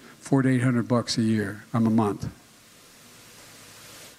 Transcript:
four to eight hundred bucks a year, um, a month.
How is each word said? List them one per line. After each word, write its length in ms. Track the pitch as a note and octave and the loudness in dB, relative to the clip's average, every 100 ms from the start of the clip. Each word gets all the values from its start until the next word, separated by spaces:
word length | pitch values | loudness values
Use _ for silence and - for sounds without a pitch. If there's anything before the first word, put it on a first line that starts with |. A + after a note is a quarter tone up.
| - - | -16 -20
four 240 | - C#3 | 0 2
to 60 | C3 | 4
eight 140 | B2+ | 2
hundred 240 | B2+ A#2+ G#2 | 2 0 0
bucks 300 | A#2+ G#2+ - | 0 -2 -2
a 40 | |
year, 420 | A2 A2 G2+ G#2 - | 0 0 -2 -8 -6
um, 120 | A#2 A2+ | 0 2
a 40 | |
month. 320 | A2 G#2 G2 - - - - - - - - - - - - - - - - - - - | 2 0 -2 -8 -14 -20 -20 -20 -20 -20 -20 -20 -20 -20 -20 -20 -20 -20 -20 -20 -20 -20